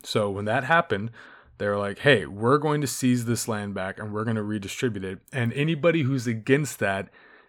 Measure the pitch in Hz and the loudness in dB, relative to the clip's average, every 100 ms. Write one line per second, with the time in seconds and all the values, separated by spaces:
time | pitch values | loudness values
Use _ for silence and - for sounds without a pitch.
0 | - 120 104 98 104 123 131 170 170 98 | -4 0 0 -2 -2 -2 2 2 2 -2
1 | 113 - - - - - 101 101 101 101 | -4 -10 -20 -20 -18 -6 -2 0 -2 0
2 | 143 123 76 98 113 143 151 147 139 - | 4 4 2 -2 2 2 2 0 -2 0
3 | 127 123 117 117 - 107 101 98 92 95 | 2 2 2 -2 -2 -4 -4 -6 -6 -6
4 | 107 104 110 110 104 107 98 - 127 101 | -6 -4 -2 -2 -2 -4 -6 -4 -2 -2
5 | 95 95 _ 139 117 127 147 160 165 165 | -6 -8 _ -2 -2 0 0 2 2 4
6 | 131 135 120 113 107 135 143 - 104 98 | 2 0 -2 -2 2 2 2 -2 -2 0
7 | 101 - - - | -4 -12 -20 -20